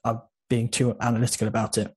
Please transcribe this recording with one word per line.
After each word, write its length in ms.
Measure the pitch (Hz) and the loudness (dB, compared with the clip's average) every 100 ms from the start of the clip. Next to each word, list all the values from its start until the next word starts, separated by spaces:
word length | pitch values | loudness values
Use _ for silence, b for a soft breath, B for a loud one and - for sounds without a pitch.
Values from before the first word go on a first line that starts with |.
are 180 | 117 113 - _ _ | -2 -4 -8 _ _
being 200 | 120 117 | 0 0
too 280 | - 123 110 | 0 0 2
analytical 480 | 120 113 117 - 110 | 0 2 0 0 -2
about 300 | 110 107 - | 0 0 -2
it. 160 | 104 | -4